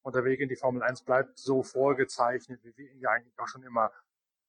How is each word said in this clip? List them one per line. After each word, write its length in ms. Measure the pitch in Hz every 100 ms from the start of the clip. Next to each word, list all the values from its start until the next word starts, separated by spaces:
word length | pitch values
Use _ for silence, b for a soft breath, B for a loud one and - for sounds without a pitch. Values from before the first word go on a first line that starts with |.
und 120 | 131
der 100 | 127
Weg 160 | 127 131
in 80 | 139
die 80 | 127
Formel 260 | 131 123
eins 200 | 117 127
bleibt 360 | - 131 135 -
so 240 | - 131
vorgezeichnet, 1000 | 123 127 139 135 127 - 120 123 - 123
wie 140 | 117 131
wir 140 | 139
ihn 100 | 135
ja 100 | 123
eigentlich 280 | 117 120 -
auch 100 | 117
schon 140 | 135
immer 280 | 131 117 107 - _ _ _ _